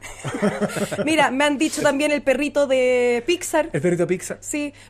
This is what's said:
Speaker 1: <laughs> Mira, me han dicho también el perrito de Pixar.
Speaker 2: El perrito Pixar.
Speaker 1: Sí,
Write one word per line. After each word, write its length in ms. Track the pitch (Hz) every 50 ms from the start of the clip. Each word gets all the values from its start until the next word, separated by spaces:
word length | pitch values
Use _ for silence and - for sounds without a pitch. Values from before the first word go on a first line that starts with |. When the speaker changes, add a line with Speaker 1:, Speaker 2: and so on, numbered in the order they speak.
| - - - - - 139 - 269 - 202
Speaker 1:
<laughs> 540 | - - - - - - 202 - - 202 -
Mira, 260 | 285 320 311 285 240 247
me 120 | 262 294
han 140 | 294 294 240
dicho 240 | 302 311 - 302 294
también 300 | 294 277 277 294 302 294
el 100 | 285 -
perrito 440 | 269 262 254 294 285 277 285 285 247
de 540 | 269 262 254 254 254 247 247 247 240 240 233
Pixar. 420 | - 359 349 - - - 320 302 330 -
Speaker 2:
El 80 | 156
perrito 260 | 139 180 175 165 175
Pixar. 320 | 151 180 185 - - - -
Speaker 1:
Sí, 320 | - - - 302 294 294 277 - -